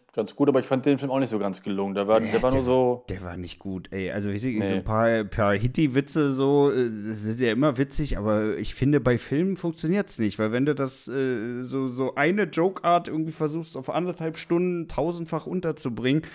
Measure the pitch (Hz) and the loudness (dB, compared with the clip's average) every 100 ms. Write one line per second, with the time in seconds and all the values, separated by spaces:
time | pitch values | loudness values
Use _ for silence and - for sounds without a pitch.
0 | _ - 107 - 143 131 - 135 143 139 | _ -4 -4 2 4 4 2 0 2 2
1 | 139 131 123 107 98 92 104 98 98 98 | 0 -2 0 -2 -2 -4 -4 -2 -2 0
2 | 101 110 113 220 127 135 123 127 127 123 | 4 4 4 2 2 2 4 4 4 0
3 | - 92 92 87 87 - 98 95 - 95 | -6 -10 -8 -10 -10 -10 -8 -8 -6 -6
4 | 92 101 101 101 127 107 98 95 90 110 | -4 -4 -4 -2 -2 -2 0 -2 0 2
5 | 117 113 104 - 101 101 120 143 151 127 | 4 2 0 0 2 4 2 2 2 2
6 | 139 156 143 131 139 143 143 127 120 107 | 0 0 0 2 4 4 4 4 0 -2
7 | 104 110 107 117 120 110 151 123 139 - | -8 -6 -4 0 0 2 2 2 -2 0
8 | 147 - 107 107 107 85 110 - 135 147 | -2 -2 0 0 0 -2 -4 0 2 4
9 | 123 120 - 143 185 190 170 160 160 202 | 4 0 0 0 0 -2 -4 -4 -2 0
10 | 196 - 107 - 107 120 139 139 135 - | -2 -2 -2 0 0 2 0 0 -2 -6
11 | - 131 131 120 113 123 127 135 131 123 | -6 -2 -2 -2 -4 -8 -6 -4 -4 -2
12 | 131 - 151 202 180 160 180 190 175 175 | -2 2 2 2 0 2 0 2 2 2
13 | 170 156 160 160 156 160 165 139 131 156 | 2 -4 -4 -2 -4 -4 -8 -10 -4 -2
14 | 180 170 160 160 - 175 180 175 160 - | -2 -4 -6 -6 0 2 2 -2 -4 -2
15 | 156 170 165 160 - 180 170 151 135 113 | -2 -2 -4 -6 -4 -4 -4 -4 -4 -2
16 | 123 151 160 | 2 2 0